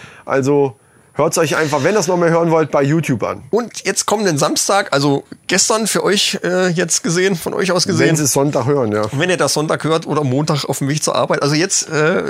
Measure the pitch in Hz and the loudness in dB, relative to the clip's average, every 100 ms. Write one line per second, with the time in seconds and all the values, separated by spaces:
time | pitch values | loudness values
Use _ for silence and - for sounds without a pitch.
0 | - - - 135 131 143 135 - _ _ | -20 -18 -2 0 2 2 0 -4 _ _
1 | _ - 160 180 156 151 156 147 143 214 | _ 0 0 2 0 0 0 2 2 2
2 | 180 175 170 165 170 160 151 151 139 160 | 0 2 2 2 4 2 2 2 2 2
3 | - 117 92 95 - 214 233 - - 208 | 0 -2 -2 -6 -2 -2 -2 -8 -6 -4
4 | - 208 202 143 151 294 - 196 202 143 | -2 0 0 0 0 0 0 0 0 0
5 | 143 139 - - - 185 - 220 214 175 | 0 0 -4 -16 -4 0 2 0 0 -2
6 | 160 202 - - 170 180 185 170 175 - | 0 0 0 -2 -2 0 0 0 -2 -2
7 | 208 170 190 175 - - 185 175 196 165 | -2 0 0 -2 -4 -4 0 0 0 2
8 | 147 156 147 143 143 143 120 143 113 104 | 2 2 2 0 0 0 0 0 0 0
9 | 107 135 180 165 147 156 160 156 151 160 | -2 -2 0 0 0 0 -2 -2 0 -2
10 | - 151 139 131 156 147 - 135 139 151 | 0 -2 0 0 0 -2 -2 -4 -2 -2
11 | - - 135 160 143 151 190 - - 156 | -2 -2 0 0 0 0 0 -2 -2 0
12 | 151 185 156 | 0 0 -2